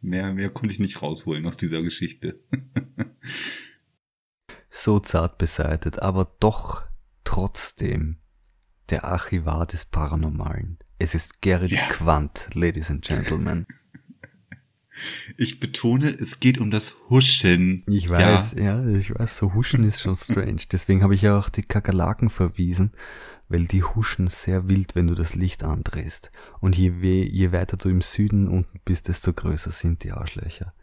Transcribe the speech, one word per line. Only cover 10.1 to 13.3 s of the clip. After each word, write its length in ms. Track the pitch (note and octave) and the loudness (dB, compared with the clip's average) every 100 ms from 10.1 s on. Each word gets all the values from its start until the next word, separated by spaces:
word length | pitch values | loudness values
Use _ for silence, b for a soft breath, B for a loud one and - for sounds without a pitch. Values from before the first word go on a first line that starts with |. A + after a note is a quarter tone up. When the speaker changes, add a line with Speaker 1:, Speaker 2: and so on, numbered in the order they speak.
| D#2 D#2 - - - F2+ E2+ - - | 0 -2 -4 -6 -6 -8 -12 -16 -6
Speaker 2:
Es 140 | - E2 | -4 -2
ist 240 | - - | -6 -2
Gerrit 300 | F#2+ F2+ F2+ | 2 2 2
Speaker 1:
Ja. 160 | F#2 - | 0 -2
Speaker 2:
Quandt, 600 | - D#2+ D2+ D2 - - | -2 2 2 2 -6 -8
Ladies 360 | D#2+ E2+ D#2 D#2+ | 0 0 0 -4
and 120 | C#2+ | -6
Gentlemen. 640 | - D#2 C2 | -2 -2 -2